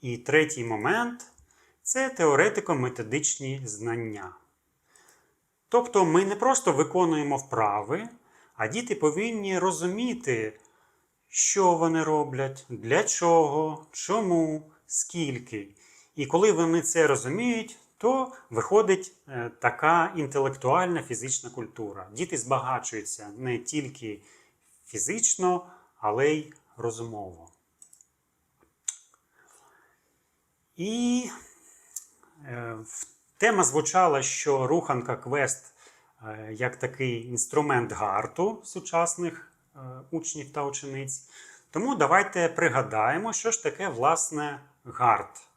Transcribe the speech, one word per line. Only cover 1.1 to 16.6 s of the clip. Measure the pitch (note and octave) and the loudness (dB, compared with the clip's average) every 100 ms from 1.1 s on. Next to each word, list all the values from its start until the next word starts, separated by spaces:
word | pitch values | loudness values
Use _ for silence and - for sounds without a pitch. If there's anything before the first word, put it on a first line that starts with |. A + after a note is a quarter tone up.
| A#3+ - _ _ _ _ _ | -6 -18 _ _ _ _ _
це | - B3+ C4 | -6 -2 -2
теоретико-методичні | C4 E3 C#3 F#3+ G#3 G3+ D3+ B2 B2 A2 C3 C#3 - C3+ C3+ B2 | 2 4 6 4 2 -2 0 0 -4 -4 -4 -2 -6 -6 -8 -10
знання. | G2+ A#2 A#2 A2+ G#2 F#2+ - _ _ _ _ _ _ _ _ _ _ _ _ _ | -8 -6 -6 -6 -10 -14 -18 _ _ _ _ _ _ _ _ _ _ _ _ _
Тобто | A#3 A#3+ G3+ F3+ | 0 2 4 6
ми | D#3+ G3 | 6 4
не | G3+ | 2
просто | C4 C4 - | 2 2 2
виконуємо | C#3+ D3+ F#3 F3 D#3 C#3+ C#3 | 2 2 2 2 2 0 -2
вправи, | C3+ A2+ G#2+ G#2 G#2 D#3+ A3+ - _ _ _ _ | -2 0 2 0 -2 -6 -6 -16 _ _ _ _
а | A2 | -4
діти | F#3+ B3 G#3 | -4 -4 0
повинні | D3+ D3+ A3 A3+ G3 F#3 | 0 0 -4 -4 -2 0
розуміти, | F#3 E3 F3 G3 B3 A#3+ - A#2 A2 - _ _ _ _ _ _ _ | 0 0 -4 -2 -4 -4 -2 -2 -2 -8 _ _ _ _ _ _ _
що | - - G3 F#3+ | -2 0 4 6
вони | E3+ E3 D#3+ | 6 4 2
роблять, | D#3 D#3 C#3+ C3 C3+ C3+ - | 2 2 2 -2 -4 -6 -14
для | A#2 A2 D3 | -10 2 2
чого, | G#3 - E3+ E3 D3+ C#3+ D#3 D3+ - | 2 2 6 6 6 2 -2 -6 -14
чому, | - - G#3 G3+ E3+ D#3+ D#3 D3+ _ _ | -12 -2 0 2 2 2 -2 -8 _ _
скільки. | - - F3 D3+ B2 - A2 G2+ _ _ - _ - | -4 -4 -2 -4 -4 -8 -12 -12 _ _ -20 _ -8
І | C3+ | 0
коли | E3 G#3+ | 4 4
вони | E3+ | 4